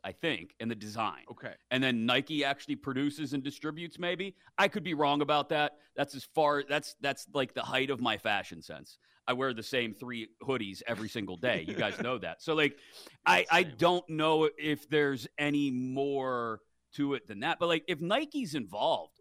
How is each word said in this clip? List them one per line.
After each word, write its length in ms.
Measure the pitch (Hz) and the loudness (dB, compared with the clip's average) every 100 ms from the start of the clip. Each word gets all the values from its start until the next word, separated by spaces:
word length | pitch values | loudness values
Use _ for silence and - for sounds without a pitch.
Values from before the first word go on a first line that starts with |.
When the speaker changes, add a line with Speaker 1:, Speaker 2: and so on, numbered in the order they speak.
Speaker 1:
I 80 | 98 | -10
think, 420 | 98 165 113 - _ | -4 -2 -2 -6 _
and 100 | 117 | -6
the 40 | |
design. 500 | 113 107 107 107 69 - | -6 -8 -4 -4 -4 -14
Speaker 2:
Okay. 240 | 117 123 - _ | -14 -14 -14 _
Speaker 1:
And 120 | 127 | 0
then 220 | 131 120 113 | 2 2 4
Nike 380 | 127 139 156 | 2 2 0
actually 320 | 139 139 - 143 | 0 -2 -4 -6
produces 560 | - 131 143 147 147 | -2 0 0 -2 -4
and 100 | 143 | -4
distributes, 560 | 131 143 156 156 170 - | -4 -6 -8 -6 -10 -6
maybe. 380 | 175 180 190 - - - | -4 -2 -4 -8 -12 2
I 100 | 190 | 2
could 160 | - | 2
be 80 | 165 | -4
wrong 280 | 151 147 143 | 2 4 4
about 260 | 143 151 143 | 4 2 2
that. 300 | 156 147 - _ - | 0 0 -2 _ -4
That's 180 | 143 | -4
as 100 | 135 | -4
far, 380 | - - 151 147 139 | -6 2 4 4 0
that's, 260 | 143 143 - | -2 -2 -6
that's, 260 | 139 135 - | -4 -4 -4
like, 220 | 147 131 | -2 -2
the 80 | - | -2
height 260 | - 131 135 | -2 0 0
of 100 | 131 | 0
my 180 | 120 107 | 0 0
fashion 420 | 113 101 90 85 | 2 0 -2 -12
sense. 380 | - 80 67 - _ _ - | -14 -14 -16 -20 _ _ -4
I 40 | |
wear 200 | 123 135 | 0 0
the 80 | 117 | -2
same 320 | 110 131 117 | -2 -2 -2
three 340 | 107 123 120 110 _ | -4 -10 -10 -10 _
hoodies 400 | - 131 104 95 - | -2 -2 -2 -6 -6
every 220 | 110 107 | -4 -4
single 280 | 120 95 90 | -6 -6 -4
day. 280 | 123 101 82 | 0 0 -2
You 80 | |
guys 240 | 101 107 95 | -2 -2 -2
Speaker 2:
<laughs> 20 | |
Speaker 1:
know 180 | 110 127 | -4 -4
that. 240 | 87 82 | -6 -10
So, 120 | - | -2
like, 220 | 156 147 143 - - - - | 2 2 0 -16 -20 -20 -4
I, 200 | - 180 180 | 4 4 6
I 120 | 170 | 4
Speaker 2:
Same. 80 | 175 120 | 4 4
Speaker 1:
don't 300 | 170 180 175 | 4 4 0
know 400 | 156 156 156 156 147 | 0 4 4 4 2
if 300 | 151 147 - | -2 -2 2
there's 380 | 151 143 135 107 - | 2 4 0 -6 -4
any 320 | 147 147 143 | 0 2 2
more 880 | 127 127 131 139 139 131 123 117 107 _ _ _ | 0 -2 -2 0 0 0 -2 -2 -6 _ _ _
to 200 | - 143 | -2 0
it 120 | 135 - | 0 -4
than 140 | 101 | -6
that. 180 | 131 - | -2 0
But, 80 | 170 | 2
like, 160 | 165 160 | 0 0
if 120 | 165 | -4
Nike's 540 | 165 220 302 294 220 | 0 0 0 -4 -4
involved, 680 | 147 104 98 139 131 80 _ | -4 -4 0 2 2 -2 _